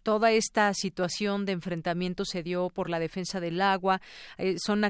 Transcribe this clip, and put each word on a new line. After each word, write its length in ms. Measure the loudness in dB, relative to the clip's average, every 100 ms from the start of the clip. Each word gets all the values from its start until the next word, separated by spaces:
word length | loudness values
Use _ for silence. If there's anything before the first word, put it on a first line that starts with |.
toda 260 | 0 2 4
esta 420 | 4 2 2 2
situación 720 | 2 -2 -2 -2 0 -2 0
de 80 | -2
enfrentamiento 720 | -4 -4 -4 -2 -2 -2 -2
se 200 | -4 -4
dio 260 | -4 -2 -2
por 180 | -2 -2
la 120 | -2
defensa 400 | -2 -4 -6 -4
del 200 | -2 2
agua, 400 | 2 2 2 0 -2 -18 -18 -4
eh, 160 | -2 0
son, 260 | 0 2 2